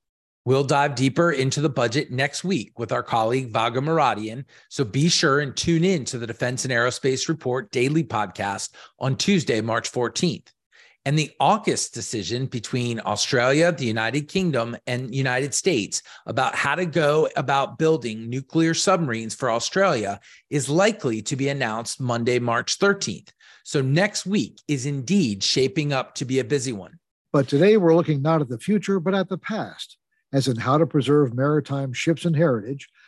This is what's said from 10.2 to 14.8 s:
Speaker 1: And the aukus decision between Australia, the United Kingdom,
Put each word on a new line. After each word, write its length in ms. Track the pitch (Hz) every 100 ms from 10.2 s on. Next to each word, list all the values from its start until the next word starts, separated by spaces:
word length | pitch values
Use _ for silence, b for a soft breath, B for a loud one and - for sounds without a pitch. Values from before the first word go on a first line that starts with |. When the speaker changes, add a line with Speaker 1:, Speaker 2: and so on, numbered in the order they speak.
| 180 110 - _ _ b b b 139
Speaker 1:
And 120 | 151
the 120 | 151 -
aukus 500 | 139 208 202 120 -
decision 540 | 117 107 110 87 120
between 560 | 131 123 - 131 120 113 98
Australia, 640 | 104 - 127 127 143 170
the 140 | 151 123
United 420 | 110 113 139 147
Kingdom, 480 | 190 185 127 117 117